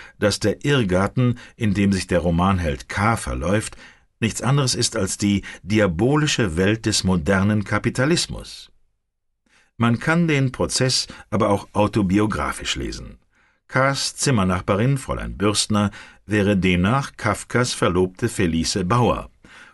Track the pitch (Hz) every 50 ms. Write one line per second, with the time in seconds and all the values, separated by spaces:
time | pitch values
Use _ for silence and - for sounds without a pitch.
0 | - - - - 104 104 - - - 104 - - - 143 143 135 113 92 90 90
1 | 98 101 - 131 123 123 117 - - - - - 113 107 92 104 101 98 98 92
2 | - - 90 85 80 87 85 82 90 95 98 90 85 76 69 67 - - - 101
3 | 101 107 113 98 - - 64 64 71 87 101 110 107 - - - - - - _
4 | _ _ _ - 117 107 - - 107 117 139 143 139 123 - 117 113 - - 110
5 | 95 90 - - 104 104 101 95 - - - - - 87 107 107 104 95 82 80
6 | 110 131 147 151 151 143 - - 117 92 76 85 95 101 107 113 - 110 104 -
7 | - 92 92 87 73 98 98 95 98 104 107 107 104 - 104 104 - 117 98 -
8 | 131 147 170 - - - - - - - - - - - _ _ _ _ _ _
9 | _ _ _ _ _ _ _ _ _ _ _ _ _ _ _ - 117 117 120 120
10 | - 160 160 170 170 160 151 139 135 127 - - 90 - - - 127 131 123 -
11 | - - - - - - - 101 107 101 101 98 - - - 101 107 101 - 117
12 | 101 87 95 104 107 104 - - 69 65 - - - - - 67 62 53 - -
13 | - - - - _ _ _ _ _ _ _ _ _ - - 131 131 135 139 135
14 | - - - - - 143 131 107 92 92 90 87 - - 101 98 117 135 139 131
15 | - - 65 - - 58 58 64 98 107 101 - - - 107 104 104 101 - -
16 | - - - - _ - 104 104 98 101 104 92 87 92 90 90 90 101 127 139
17 | 135 - - - - 107 98 - - - - 117 123 120 - - 131 104 85 92
18 | 92 90 - - 123 113 - - 98 85 80 82 82 - - 104 92 87 117 123
19 | 120 95 67 50 - - _ _ _ - - - - -